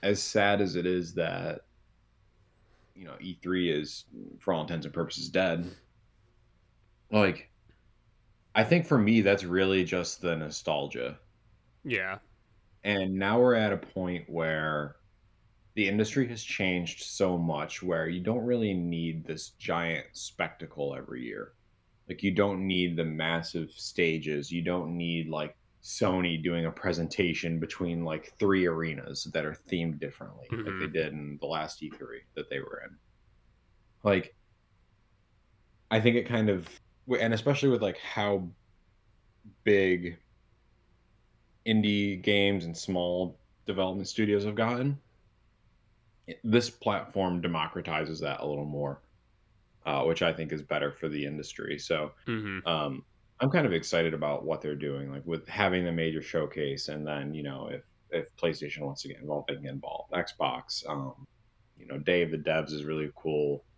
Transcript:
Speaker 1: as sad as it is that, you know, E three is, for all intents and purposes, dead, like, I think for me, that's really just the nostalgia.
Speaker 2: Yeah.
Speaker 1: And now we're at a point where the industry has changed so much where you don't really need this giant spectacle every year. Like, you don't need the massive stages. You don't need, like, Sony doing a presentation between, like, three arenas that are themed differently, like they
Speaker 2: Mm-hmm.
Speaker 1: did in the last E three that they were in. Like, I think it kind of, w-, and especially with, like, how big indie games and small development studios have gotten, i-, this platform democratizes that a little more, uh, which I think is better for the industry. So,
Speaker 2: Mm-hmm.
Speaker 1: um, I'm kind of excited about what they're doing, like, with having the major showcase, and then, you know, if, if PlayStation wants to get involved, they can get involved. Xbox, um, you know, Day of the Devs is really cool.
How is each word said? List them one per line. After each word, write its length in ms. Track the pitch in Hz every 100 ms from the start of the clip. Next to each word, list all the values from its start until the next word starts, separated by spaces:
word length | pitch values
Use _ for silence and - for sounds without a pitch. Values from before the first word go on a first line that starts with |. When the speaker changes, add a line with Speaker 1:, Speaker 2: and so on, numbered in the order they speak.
Speaker 1:
as 200 | 101 101
sad 380 | - 107 101 101
as 160 | 95 87
it 100 | 90
is 280 | 90 85
that, 480 | 92 82 90 82 - - _ _ _ _ _ _ _ _ _ _ _ _
you 120 | - 85
know, 100 | -
E 140 | 92 85
three 300 | 85 92 87
is, 320 | 76 73 - - - - -
for 140 | -
all 80 | 82
intents 240 | 78 82 73
and 80 |
purposes, 360 | 85 82 - -
dead, 360 | 92 92 82 85 - _ _ _ _ _ _ _ _ _ _ _ _ -
like, 400 | 107 98 85 - _ _ _ _ _ _ _ _ _ _ 107
I 80 |
think 220 | 113 170 165
for 120 | 135
me, 240 | 104 113
that's 220 | 98 98
really 400 | 90 92 95 95
just 380 | 90 92 82 -
the 140 | 87 80
nostalgia. 800 | 76 - - 76 71 60 62 - - _ _ _ _ _
Speaker 2:
Yeah. 360 | 147 107 95 98 _ _ _ _ _ _
Speaker 1:
And 320 | 101 101 95 95
now 240 | 98 117
we're 160 | 123 117
at 180 | 107
a 40 | 92
point 520 | - 95 90 87 -
where 680 | 82 80 78 78 76 73 - _ _ _ _ _ _ _ -
the 120 | 98
industry 400 | 104 107 139 120
has 160 | 113
changed 600 | - - 95 90 82 -
so 340 | - - 95 87
much 440 | 82 76 76 -
where 260 | 90 82 80
you 120 | 90
don't 220 | 90 120 117
really 280 | 123 107
need 520 | 92 85 82 82 80 78
this 240 | 78 -
giant 540 | - - 85 85 76 -
spectacle 800 | - - - 82 - 82 - 71 67
every 280 | - 64
year. 300 | 60 50 - _ _ _ _ _ -
Like, 140 | 92
you 100 | 101
don't 360 | 98 101 95 95
need 280 | 90 87 85
the 100 | 80
massive 640 | 78 80 82 82 85 80
stages. 800 | - - - 82 80 78 73 71
You 100 | 85
don't 340 | 85 90 82 87
need, 320 | 85 82 80
like, 260 | 76 87 - _ _
Sony 600 | - - 101 92 90 82
doing 220 | 82 85 82
a 60 |
presentation 880 | - 95 82 80 - 90 78 85 82
between, 440 | 80 - 87 85
like, 300 | 82 78 - -
three 300 | 101 95 90
arenas 560 | 82 82 71 - 71 -
that 120 | 80 76
are 120 | 78 -
themed 300 | 87 82 71
differently, 460 | - - - 60 67
like 140 | 117 104
they 60 |
Speaker 2:
Mm-hmm. 200 | 95 78
Speaker 1:
did 220 | 82 78
in 240 | 76 73 73
the 60 | 73
last 340 | 78 76 -
E 80 | 78
three 320 | - 62 58 - 76
that 140 | 73
they 100 | 69
were 240 | - - -
in. 100 | - _ _ _ _ _ _ _ _ _ _
Like, 320 | 104 95 - - _ _ _ _ _ _ _ _ _ _ _ _ _ _ -
I 100 | 113
think 160 | 117 117
it 100 | 117
kind 220 | 117 107
of, 200 | 92 82 - _ _ -
w-, 160 | 123
and 100 | 113
especially 360 | 113 139 139 139
with, 120 | 117
like, 160 | 104 -
how 520 | - - 104 98 87 - _ _ _ _ _ _ _ _ 107 -
big 540 | 107 101 95 90 87 85 _ _ _ _ _ _ _ _ _ _ _ _ _ _ -
indie 560 | 110 104 104 101 92
games 440 | 104 101 101 98 85
and 100 | 82
small 600 | - 90 87 90 90 - _ _ -
development 420 | 98 92 95 92
studios 360 | - 107 101
have 120 | 104 104
gotten, 420 | 113 123 139 143 _ _ _ _ _ _ _ _ _ _ _ _ -
i-, 60 | 82
this 260 | 110 117 117
platform 720 | - 110 101 - 101 92 87
democratizes 800 | 87 82 78 90 82 78 78 78
that 200 | 76 -
a 40 | 76
little 200 | 73 76
more, 360 | 73 71 69 _ _ _ _ _ _ _ _ -
uh, 180 | 71
which 180 | 73 82
I 120 | 87
think 180 | 80 78
is 100 | 78
better 300 | 73 76 71
for 160 | - 78
the 160 | 76 71
industry. 520 | 76 73 - 71 73
So, 320 | - 80 76 - -
Speaker 2:
Mm-hmm. 400 | 113 104 95 85
Speaker 1:
um, 360 | 80 73 67 - _ _ -
I'm 100 | 135
kind 160 | 175 135
of 80 |
excited 400 | 82 - 85 82
about 320 | 78 73 71 78
what 160 | 78
they're 140 | 76 71
doing, 360 | 73 69 69
like, 140 | 69 78
with 220 | 80 -
having 360 | 104 98 92
the 80 | 87
major 300 | 82 82 78
showcase, 640 | - 85 73 78 71 69 -
and 180 | 76 76
then, 280 | 73 73
you 100 | 78
know, 240 | 71 67 -
if, 100 | - - _ -
if 260 | 82 - -
PlayStation 440 | 85 76 73 73
wants 200 | 71 69
to 60 | 71
get 80 | -
involved, 300 | 73 73 71
they 60 | 71
can 80 |
get 100 | 67
involved. 400 | - - - -
Xbox, 760 | 185 - - 143 123 - - -
um, 380 | 73 135 - 139 _ _ _ _ -
you 80 | -
know, 100 | 71
Day 240 | 73 90
of 100 | 82
the 60 | 78
Devs 340 | 76 78 76
is 140 | 76 73
really 260 | 78 76 -
cool. 500 | 80 76 73 71 -